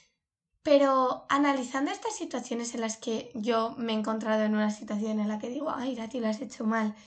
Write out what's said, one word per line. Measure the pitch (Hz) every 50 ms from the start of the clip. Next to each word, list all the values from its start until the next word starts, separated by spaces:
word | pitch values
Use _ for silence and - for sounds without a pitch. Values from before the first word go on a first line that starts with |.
| _ _ _ _ _ _ _ _ _ _ _ _ -
Pero | 311 285 277 285 269 269 262 254 254 254 - - -
analizando | 269 277 294 285 277 262 247 - - 269 277 349
estas | 403 392 - 453 -
situaciones | - 339 330 - 247 233 - 247 240 233 233 -
en | 247
las | 226 220 214 -
que | - 240 220 220 - - -
yo | 233 208 240 226 226 226 233 - -
me | 226 226 220
he |
encontrado | 220 214 220 220 220 214 220 220 220 214
en | 214 214
una | 214 214 214
situación | 214 - - - 214 202 220 220 214 214
en | 208 214
la | 214 214
que | 240 233
digo, | 247 294 285 320
"Ay, | - - 247 269 254
Irati, | 233 226 220 - 247
lo | 226 214
has | 214 208
hecho | 180 - - - 233
mal", | 214 226 226 214 214 214 - -